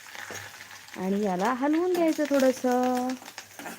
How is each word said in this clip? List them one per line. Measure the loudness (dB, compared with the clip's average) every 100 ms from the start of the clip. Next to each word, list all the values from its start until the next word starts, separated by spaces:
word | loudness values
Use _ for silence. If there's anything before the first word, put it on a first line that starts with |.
| -16 -14 -12 -12 -12 -16 -18 -18 -14 -6
आणि | -2 0 0
याला | 2 2
हलवून | 2 2 2 2
घ्यायचं | 4 2 2
थोडंसं. | 2 4 4 4 2 2 2 0 -2 -4 -10 -16 -16 -14 -14